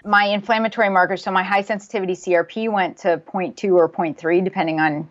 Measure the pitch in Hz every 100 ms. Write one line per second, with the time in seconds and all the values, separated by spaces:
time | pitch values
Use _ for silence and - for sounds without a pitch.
0 | 208 202 202 208 208 220 220 233 202 185
1 | 180 180 196 190 190 202 202 208 - 214
2 | 185 180 185 170 170 220 220 202 170 -
3 | 190 160 - 196 175 - 196 180 160 -
4 | 165 - 160 175 190 - 160 156 156 147
5 | 156